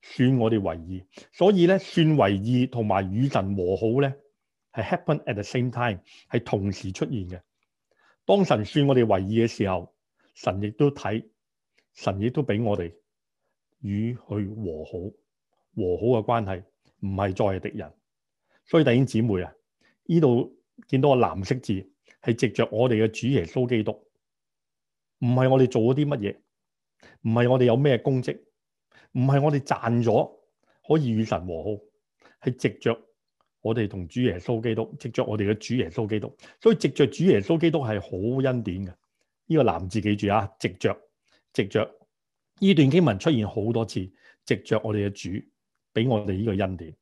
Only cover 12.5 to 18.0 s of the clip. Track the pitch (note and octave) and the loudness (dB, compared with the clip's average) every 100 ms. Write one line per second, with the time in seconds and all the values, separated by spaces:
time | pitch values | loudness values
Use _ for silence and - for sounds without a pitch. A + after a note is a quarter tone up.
12.5 | G#2 A#2 G2+ E2+ - _ _ _ _ _ | -2 0 -2 -4 -10 _ _ _ _ _
13.5 | _ _ _ G#2+ G2+ A2+ A#2+ - G#2 G2 | _ _ _ -6 -4 -4 -6 -8 -8 -8
14.5 | A2 G2+ D#2 D#2 F2+ F#2 - _ _ _ | -8 -10 -10 -10 -12 -12 -16 _ _ _
15.5 | _ _ - F#2 F2 A2 B2 G#2 A#2 G2+ | _ _ -6 -2 0 2 0 0 -2 -2
16.5 | F#2 G2 _ _ _ G2 G2 G2 F#2+ G#2+ | -8 -12 _ _ _ -6 -2 -2 0 -2
17.5 | F#2+ - - D#2+ _ | -2 -6 -10 -14 _